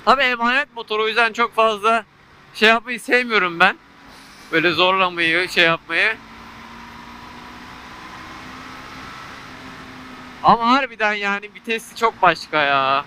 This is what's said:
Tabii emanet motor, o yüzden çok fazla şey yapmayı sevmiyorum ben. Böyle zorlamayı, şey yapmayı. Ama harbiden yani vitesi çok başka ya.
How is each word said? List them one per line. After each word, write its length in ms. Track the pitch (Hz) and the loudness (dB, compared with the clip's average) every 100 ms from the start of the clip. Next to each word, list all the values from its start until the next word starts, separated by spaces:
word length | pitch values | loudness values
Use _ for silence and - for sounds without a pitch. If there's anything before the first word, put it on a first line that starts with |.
Tabii 180 | - 262 | 4 4
emanet 520 | 254 240 233 262 294 | 4 2 2 0 -2
motor, 240 | 240 214 214 | -10 -4 -2
o 80 | 220 | 0
yüzden 240 | 220 226 | 2 2
çok 220 | 220 233 | 2 0
fazla 500 | 220 226 208 214 226 208 _ - - - | 4 2 4 2 2 -2 _ -20 -20 -20
şey 140 | - 220 | 4 4
yapmayı 320 | 226 233 240 | 4 0 -8
sevmiyorum 600 | - 247 247 214 180 170 | 0 0 2 2 2 0
ben. 160 | 185 285 - - - - - - - | -4 -4 -16 -20 -20 -20 -20 -20 -2
Böyle 180 | 165 165 | 0 2
zorlamayı, 800 | 156 180 190 185 175 165 170 180 | 2 2 2 0 0 0 0 0
şey 160 | - | 2
yapmayı. 520 | 165 165 - 165 208 226 - - - - - - - - - - - - - - - - - - - - - - - - - - - - - - - - - - - - - - - - - - | 2 2 -2 0 0 -2 -12 -20 -20 -20 -20 -20 -18 -18 -18 -18 -18 -18 -18 -18 -18 -18 -18 -18 -16 -16 -16 -16 -16 -16 -16 -16 -16 -16 -16 -16 -16 -16 -18 -18 -18 -18 -18 -18 -18 -18 -18 0
Ama 280 | 156 220 233 | 4 4 4
harbiden 440 | 262 262 226 214 | 4 4 2 0
yani 360 | 208 202 202 208 | 0 -2 -2 -6
vitesi 420 | 190 - 226 - - | -14 -6 -6 -6 0
çok 260 | 226 220 | 0 4
başka 400 | 180 160 - 156 | 4 4 -2 0
ya. 420 | 143 139 135 139 | 2 2 2 0